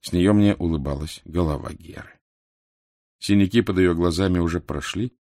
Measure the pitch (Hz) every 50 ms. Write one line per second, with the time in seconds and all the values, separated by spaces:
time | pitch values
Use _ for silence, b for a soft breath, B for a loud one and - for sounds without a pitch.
0 | _ - - 90 87 95 107 104 104 101 101 - - 85 80 78 67 69 71 71
1 | 76 - - - _ - 78 85 87 80 76 67 - 62 - - - - - -
2 | - - - _ _ _ _ _ _ _ _ _ _ _ _ _ _ _ _ _
3 | _ _ _ _ - - 101 101 98 92 - 117 113 - 98 92 92 90 85 82
4 | 85 87 82 82 98 95 92 87 85 82 82 87 - - 73 73 73 - - 90
5 | 110 127 _ _ _